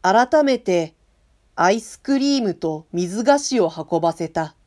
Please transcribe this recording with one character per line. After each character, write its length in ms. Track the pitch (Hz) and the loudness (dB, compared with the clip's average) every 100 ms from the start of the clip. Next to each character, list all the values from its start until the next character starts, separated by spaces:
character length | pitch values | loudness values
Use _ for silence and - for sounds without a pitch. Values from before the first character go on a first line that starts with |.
改 420 | 180 208 240 311 | 4 2 4 2
め 160 | 277 247 | 2 0
て 360 | - 175 160 _ _ _ _ _ _ - | 0 -2 -2 _ _ _ _ _ _ 0
ア 160 | 175 | 2
イ 80 | 220 | 2
ス 200 | 214 - | -4 -16
ク 200 | - 277 | -2 -2
リ 200 | 277 277 | 0 0
ー 40 | |
ム 100 | 214 | -2
と 320 | 170 165 156 - | -4 -6 -6 -8
水 320 | 175 180 202 | -6 -4 -2
菓 160 | 240 285 | 2 2
子 200 | 285 254 | 2 0
を 80 | 170 | 0
運 320 | 160 156 170 | -2 -4 0
ば 100 | 170 | 0
せ 160 | 165 165 | -2 -6
た。 280 | - 156 _ | -6 -6 _